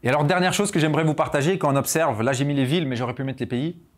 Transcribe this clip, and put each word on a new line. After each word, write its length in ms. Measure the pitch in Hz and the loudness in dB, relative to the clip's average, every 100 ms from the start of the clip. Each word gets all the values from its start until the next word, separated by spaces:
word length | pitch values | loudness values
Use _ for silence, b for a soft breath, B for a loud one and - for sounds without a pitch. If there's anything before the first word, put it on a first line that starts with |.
Et 60 | 123 | 2
alors, 160 | 143 | 2
dernière 300 | 147 185 180 | 2 2 2
chose 160 | 180 202 | 0 0
que 80 | 175 | 2
j'aimerais 260 | 156 151 | 2 2
vous 80 | 160 | 0
partager, 460 | 151 143 147 143 190 | 0 0 0 0 0
quand 120 | 151 | 0
on 60 | 139 | 0
observe, 460 | 127 156 160 110 | 0 0 0 0
là 100 | 113 | 0
j'ai 140 | 135 143 | 0 0
mis 80 | |
les 100 | 143 | 0
villes, 220 | 131 165 151 | 2 0 -2
mais 100 | 120 | -4
j'aurais 180 | 123 | -6
pu 100 | 123 | -6
mettre 160 | 135 127 | -8 -6
les 60 | 123 | -4
pays 360 | 120 151 175 - | -4 -4 -8 -18